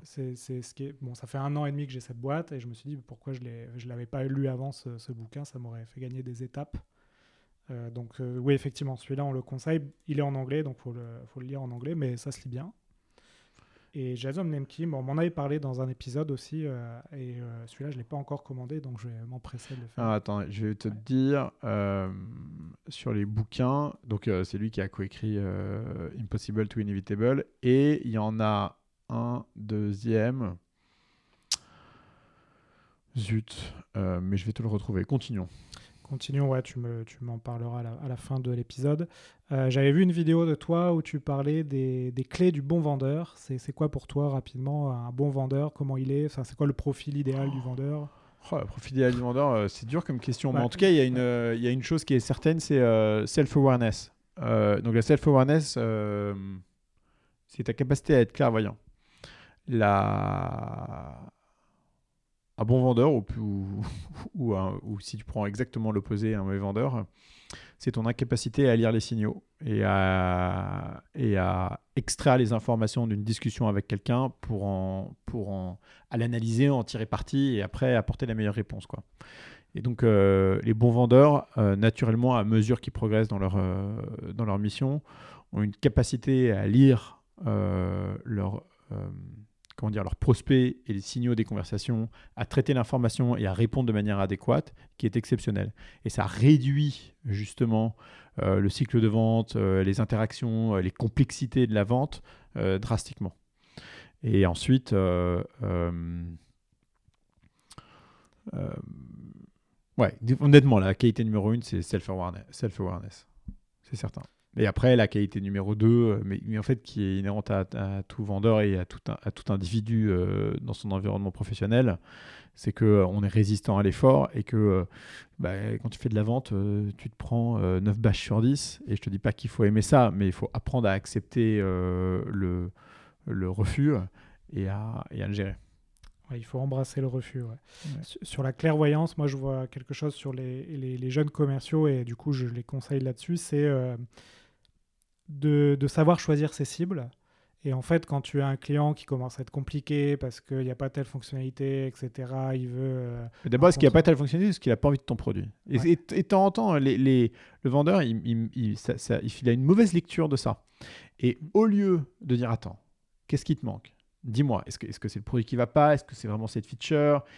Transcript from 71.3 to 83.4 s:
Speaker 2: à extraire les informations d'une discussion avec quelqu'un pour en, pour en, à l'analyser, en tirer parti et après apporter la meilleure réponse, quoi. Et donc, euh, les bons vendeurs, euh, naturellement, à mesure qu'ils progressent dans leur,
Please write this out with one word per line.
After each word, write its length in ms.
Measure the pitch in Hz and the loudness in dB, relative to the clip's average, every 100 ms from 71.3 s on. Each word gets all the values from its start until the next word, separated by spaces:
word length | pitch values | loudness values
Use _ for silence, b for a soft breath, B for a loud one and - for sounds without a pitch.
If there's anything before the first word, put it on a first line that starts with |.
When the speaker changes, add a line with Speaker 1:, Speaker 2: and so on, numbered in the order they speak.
| 98 | 2
Speaker 2:
à 440 | 92 92 92 - _ - | 0 0 -2 -6 _ -6
extraire 420 | - - 147 127 | -6 0 4 4
les 160 | 110 | 4
informations 540 | 113 - 113 107 - 113 | 0 0 0 0 0 -2
d'une 160 | 104 | -2
discussion 440 | 107 110 123 - 110 | -2 -4 -4 -2 0
avec 200 | 101 - | 0 -2
quelqu'un 440 | 101 - 120 135 - | -4 -2 0 -2 -6
pour 220 | - 104 | -8 -4
en, 520 | 98 95 95 95 - - - | -2 -2 -4 -6 -8 -14 -10
pour 240 | 120 98 | -8 -6
en, 300 | 98 92 92 b b b | -6 -8 -10 b b b
à 80 | 120 | -4
l'analyser, 520 | 117 117 113 113 139 | -2 -2 0 2 4
en 140 | 131 | 2
tirer 220 | 113 107 110 | -2 -6 -4
parti 500 | 110 - 139 139 110 | -6 -2 0 0 0
et 60 | |
après 340 | 98 - 131 120 | -4 -2 2 2
apporter 300 | - - 127 | 0 -4 -4
la 80 | 110 | -2
meilleure 200 | 104 101 | -2 -2
réponse, 300 | 101 101 - | -6 -10 -12
quoi. 160 | - - - B B B B B 107 | -14 -16 -20 B B B B B -6
Et 40 | |
donc, 220 | 117 113 | -6 2
euh, 580 | 117 104 98 95 95 95 | 4 6 6 6 4 2
les 100 | 113 | 2
bons 180 | 110 120 | 4 6
vendeurs, 560 | 117 120 123 147 143 - - | 6 8 10 10 6 0 2
euh, 180 | 104 98 | 2 4
naturellement, 640 | 110 - 113 113 127 120 | 2 4 2 2 4 2
à 80 | 104 | 4
mesure 340 | 110 107 120 | 4 4 2
qu'ils 140 | - | -2
progressent 340 | - 110 110 107 | -4 0 2 2
dans 120 | |
leur, 180 | 101 | 0